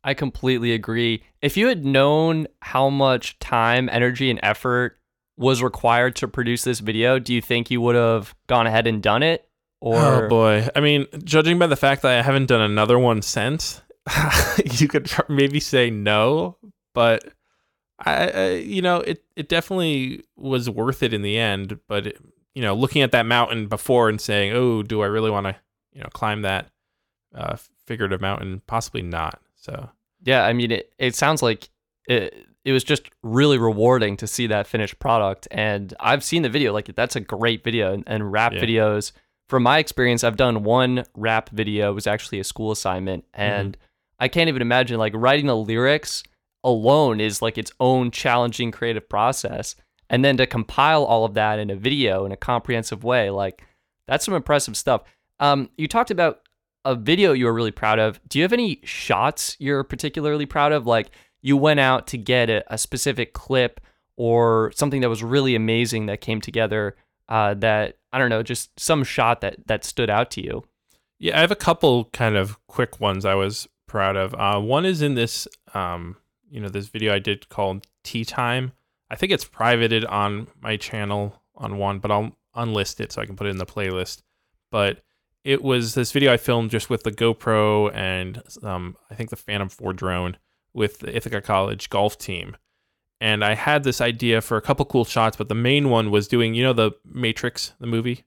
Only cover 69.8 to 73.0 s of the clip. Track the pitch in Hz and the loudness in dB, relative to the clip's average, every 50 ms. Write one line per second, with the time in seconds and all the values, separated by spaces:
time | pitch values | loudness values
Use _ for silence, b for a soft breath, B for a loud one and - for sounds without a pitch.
69.8 | - - - - 120 107 104 107 127 - - - - - - - - _ _ _ | -4 -8 -4 -4 -2 0 2 0 0 -2 -6 -10 -8 -8 -8 -10 -10 _ _ _
70.8 | _ _ _ _ _ _ _ _ - 170 - 151 165 175 208 202 - 190 - - | _ _ _ _ _ _ _ _ -4 0 4 4 4 4 2 0 0 0 2 4
71.8 | - 147 123 120 113 _ - - 123 113 107 101 95 101 104 _ _ - - - | 4 2 4 2 0 _ -4 -2 0 0 2 0 0 -2 -6 _ _ -8 -4 -4
72.8 | 123 - - - | -4 -4 -4 -4